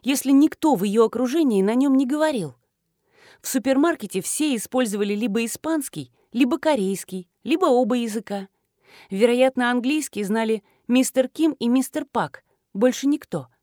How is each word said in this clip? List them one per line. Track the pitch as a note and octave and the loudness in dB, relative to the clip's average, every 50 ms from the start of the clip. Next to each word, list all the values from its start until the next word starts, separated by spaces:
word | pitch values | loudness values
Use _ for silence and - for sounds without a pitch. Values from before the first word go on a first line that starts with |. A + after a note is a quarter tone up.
| - | -4
если | A#3 C#4+ - - C4 | -2 -2 -2 2 4
никто | C#4 C#4 D4 D#4 - _ - D#4+ C4+ | 6 6 6 4 2 _ 2 2 2
в | F#3 F#3+ | 2 0
её | G#3 G3 A3+ A3+ | 0 2 4 2
окружении | G#3+ - A#3+ B3+ B3 B3+ E4+ D#4+ C4+ G#3+ G3 F#3+ | 2 2 -2 -2 -2 0 0 0 2 2 2 2
на | G3+ A3+ | 2 2
нём | B3 C#4 C#4+ C4 | 2 2 4 4
не | C4 C#4+ | 2 2
говорил? | A#3+ C#4+ D4+ D#4 D#4 D4 A#3+ F3 C#3+ B2 _ _ _ _ _ _ _ _ _ _ _ _ _ _ - - _ _ | 0 0 0 0 0 0 -2 -6 -8 -10 _ _ _ _ _ _ _ _ _ _ _ _ _ _ -20 -20 _ _
В | - | -6
супермаркете | - C4 G3+ C4+ C4+ C4+ D4 E4+ D#4+ - A3 - - C#4+ C#4 | -6 -4 0 0 2 2 2 0 0 -2 -8 -8 -8 -6 -6
все | - - - D4+ D#4 C4 | -6 -4 -2 -2 -2 -2
использовали | A3 - - - B3+ B3+ A3 F#3+ G#3 G#3 G3+ G#3 | -2 -4 -4 -2 -2 -2 -2 -2 -4 -2 -2 -2
либо | G#3 A3+ B3 F#3+ A#3 A#3 | -4 -4 -2 -2 -4 -4
испанский, | A3+ - - - D#4 D#4+ D#4+ C4+ - - D#3+ C3+ - _ _ _ _ - | -4 -8 -8 -6 -4 -4 -4 -4 -6 -10 -12 -12 -14 _ _ _ _ -2
либо | A#3 C#4+ B3 D#4 - | 0 0 0 0 -2
корейский, | - D#4 D4+ A#3 F#3+ F#3+ G3 F3 - - F#3+ F#3 F3 _ _ _ _ | 0 0 0 0 0 -2 -4 -6 -8 -12 -12 -12 -12 _ _ _ _
либо | - D4+ F4+ F#4+ | -4 -2 0 2
оба | D#4+ B3+ A#3+ B3+ G#3 B3 | 2 4 4 2 2 0
языка. | B3 A#3 A3+ G#3 A#3 - - G3+ G3 G3 G3 _ _ _ _ _ _ _ _ - - - _ | -2 -2 -4 -6 -8 -8 -8 -10 -10 -10 -12 _ _ _ _ _ _ _ _ -20 -20 -16 _
Вероятно, | G3 F#3+ A3 A#3+ A#3+ B3 B3+ C4 C4 B3+ B3 A#3+ | -2 2 2 2 4 4 2 2 2 0 0 0
английский | B3 B3 A3+ B3+ D4+ D#4 C4+ - - G3 G#3 | 0 0 0 0 -2 -2 -2 -4 -6 -6 -4
знали | F#3 G#3+ A3+ A3+ A3 A3 G#3+ - _ _ _ _ - | -2 -2 -2 0 -2 -2 -4 -4 _ _ _ _ 0
мистер | A#3+ B3+ C4 - - C4 B3+ B3+ | 2 2 2 2 0 0 -2 -2
Ким | - - D#4 D#4+ C#4+ | 0 0 0 0 0
и | - - A#3 | 0 0 0
мистер | A#3+ C4 B3+ - - D#4 D4+ | 2 2 0 -2 -6 -8 -8
Пак, | - _ A#3 F3 D3 - - _ _ _ _ _ _ _ | -6 _ -4 -4 -4 -8 -16 _ _ _ _ _ _ _
больше | G3 G#3+ B3+ B3 - - | 0 2 2 2 0 -2
никто. | C#4 D4 - - _ - E3 B2+ - _ _ | -2 -2 -2 -4 _ -8 -8 -8 -10 _ _